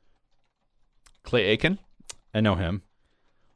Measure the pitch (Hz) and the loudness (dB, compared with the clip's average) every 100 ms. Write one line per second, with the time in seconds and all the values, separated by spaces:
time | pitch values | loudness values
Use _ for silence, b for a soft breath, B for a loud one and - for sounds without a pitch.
0 | _ _ _ _ _ _ _ _ _ _ | _ _ _ _ _ _ _ _ _ _
1 | _ _ - 123 95 117 160 196 - - | _ _ -4 0 2 2 0 -2 -10 -20
2 | - - _ 110 110 90 85 92 - _ | -20 -20 _ 0 0 0 -2 -6 -10 _
3 | _ _ _ _ _ | _ _ _ _ _